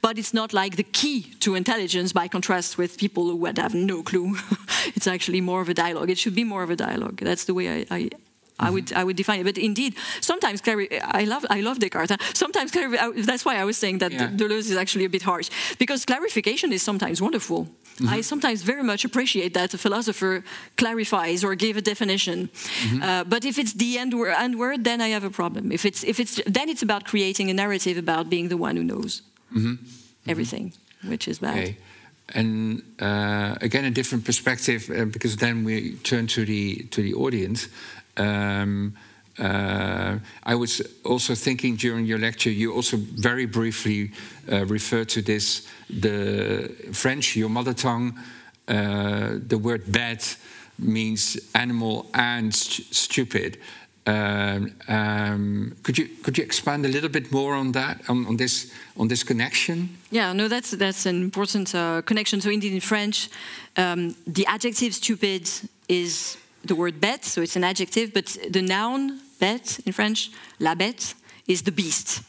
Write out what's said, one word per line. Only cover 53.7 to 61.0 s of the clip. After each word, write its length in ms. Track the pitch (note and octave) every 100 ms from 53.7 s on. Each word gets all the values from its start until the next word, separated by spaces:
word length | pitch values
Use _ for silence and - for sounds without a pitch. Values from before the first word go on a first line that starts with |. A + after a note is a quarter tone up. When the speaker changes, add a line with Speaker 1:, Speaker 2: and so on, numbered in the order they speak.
| - - _ -
Speaker 2:
Um, 640 | G#2+ G#2 G#2 G2+ G2+ G2 - -
um, 880 | A2 G#2+ G#2 G#2 G#2 G2+ G2+ G#2+ -
could 140 | - C3
you, 100 | D#3 -
could 140 | - C3+
you 60 |
expand 420 | - - - C#3+ C#3
a 40 |
little 200 | C3+ D#3
bit 220 | D3 B2+
more 220 | C3+ C#3
on 180 | C#3 C3+
that, 280 | B2+ C3+ - -
on, 160 | B2 A2+
on 120 | A2+
this, 340 | B2 - - - - -
on 100 | A2+
this 160 | B2
connection? 680 | - A#2 B2+ - - E3+ F3+ F3 -
Speaker 1:
Yeah, 240 | A3+ F#3+
no, 140 | F#3 G#3+
that's, 240 | A#3+ A#3+
that's 340 | G3 G3 F#3+